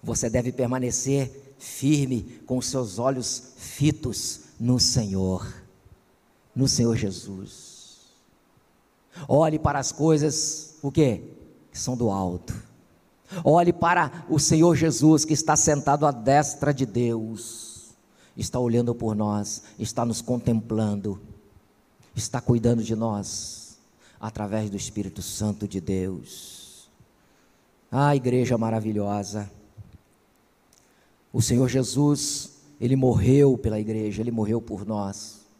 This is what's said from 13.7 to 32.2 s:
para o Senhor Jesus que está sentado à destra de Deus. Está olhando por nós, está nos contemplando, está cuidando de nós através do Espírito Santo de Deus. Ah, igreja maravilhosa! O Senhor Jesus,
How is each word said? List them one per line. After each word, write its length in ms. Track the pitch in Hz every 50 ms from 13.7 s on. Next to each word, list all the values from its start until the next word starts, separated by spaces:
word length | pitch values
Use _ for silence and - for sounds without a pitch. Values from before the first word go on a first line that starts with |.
| 170
para 520 | 170 - 170 175 175 165 139 - - - -
o 100 | - 151
Senhor 340 | 139 - 160 160 160 175 165
Jesus 500 | 127 160 160 147 - 139 151 160 151 -
que 80 | - 156
está 220 | 139 - - 151 151
sentado 480 | - - 151 143 - - 143 147 151
à 60 | 151
destra 600 | 135 117 110 127 135 147 151 147 - - - 139 147
de 120 | 139 139
Deus. 1000 | 113 98 120 123 117 117 113 110 110 113 107 - - - - - - - - - - - _ _ _ _ _ _ _ _ -
Está 200 | - - - 127
olhando 380 | 127 120 113 120 120 120 117
por 200 | 117 123 113 107
nós, 480 | 104 107 104 104 104 101 - - - - - - -
está 280 | - 107 - - 117
nos 160 | 117 113 -
contemplando, 1000 | - - 123 120 - - 117 110 107 113 110 110 110 104 104 101 98 107 98 85 - - - - _ _ _ - _ _ _ _ _ _ _ _ _ _ _
está 240 | - - - - 123
cuidando 420 | - - 123 117 113 120 120 117
de 140 | 107 104 113
nós 840 | 110 113 113 107 104 98 - - - - - - - - - - _ _ _ _ _ _ _ _ -
através 520 | - 110 110 - 107 101 101 110 107 104
do 80 | 98 101
Espírito 440 | - - - 107 98 95 82 -
Santo 460 | 90 - - - 107 107 101 104 - 101
de 140 | - 95
Deus. 1080 | 85 - 95 95 92 95 92 80 64 - - - - - - - - - - - - _ _ _ - _ _ _ _ _ _ _ _ _ _ _ _ _ _ _ _ _
Ah, 240 | - 135 143 147 147
igreja 420 | 139 123 127 120 123 123 113 123 113
maravilhosa! 920 | 113 113 113 110 107 110 107 104 101 101 101 104 101 95 104 107 101 101 - - - _ _ - - - - - _ _ _ _ _ _ _ _ _ _ _ _ _ _ _ _ _ _ _ _ _ _ _ _ _ _ -
O 80 | 120
Senhor 260 | 110 - 123 120 127 127
Jesus, 840 | 117 135 127 110 - 131 147 147 147 143